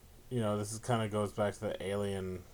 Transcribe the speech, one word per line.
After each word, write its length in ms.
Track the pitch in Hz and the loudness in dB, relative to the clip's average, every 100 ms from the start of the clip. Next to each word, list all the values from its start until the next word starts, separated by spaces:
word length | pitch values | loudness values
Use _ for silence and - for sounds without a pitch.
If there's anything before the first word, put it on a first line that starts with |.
| - - - | -20 -20 -4
you 120 | 123 | 0
know, 180 | 107 104 | 2 2
this 120 | 104 | 0
is, 100 | 110 | -4
kinda 280 | - 117 110 | 0 2 2
goes 240 | 107 104 | 2 0
back 220 | 107 104 | 2 0
to 60 | 98 | 2
the 220 | 104 - | -2 -2
alien 640 | 92 101 101 98 92 90 90 | -2 0 0 -2 -4 -6 -10